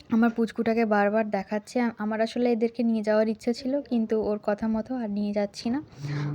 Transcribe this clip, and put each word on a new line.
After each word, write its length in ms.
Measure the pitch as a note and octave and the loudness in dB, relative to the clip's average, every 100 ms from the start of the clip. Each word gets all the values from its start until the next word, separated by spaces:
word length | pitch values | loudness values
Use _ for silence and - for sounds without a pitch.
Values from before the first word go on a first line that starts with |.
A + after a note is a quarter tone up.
| - | -2
আমার 200 | A3+ A#3 | 2 4
পুচকুটাকে 560 | A#3 A3+ - A3+ A3+ A3 | 2 -2 0 0 2 4
বারবার 440 | G#3 G3+ G#3+ G#3+ | 4 4 2 0
দেখাচ্ছে। 500 | G3+ F#3+ G#3+ - B3 | -2 -2 -6 -2 -2
আ-, 120 | A#3+ A3 | -2 -2
আমার 240 | G#3+ A3 | -4 0
আসলে 300 | A3+ B3 B3 | -2 0 0
এদেরকে 320 | A#3 A#3 A#3 | 2 0 0
নিয়ে 200 | A#3 A3 | 0 0
যাওয়ার 240 | G#3+ G#3+ A3 | 2 4 2
ইচ্ছে 260 | G#3+ B3 | 0 -2
ছিল, 280 | A#3 B3+ C#4+ | -2 -2 -4
কিন্তু 400 | - A#3+ A3 A3 | 0 0 2 0
ওর 180 | G3+ G#3 | 0 -2
কথা 240 | G#3+ G3+ A3 | -2 -2 0
মতো 280 | A3 G#3+ B3+ | -2 -4 -6
আর 140 | A3 | -4
নিয়ে 240 | G3+ G#3 | -2 -2
যাচ্ছি 360 | G#3 G3+ - A#3+ | -2 -2 -4 -4
না। 140 | C4+ - - - - D3 | -4 -6 -12 -6 -4 -4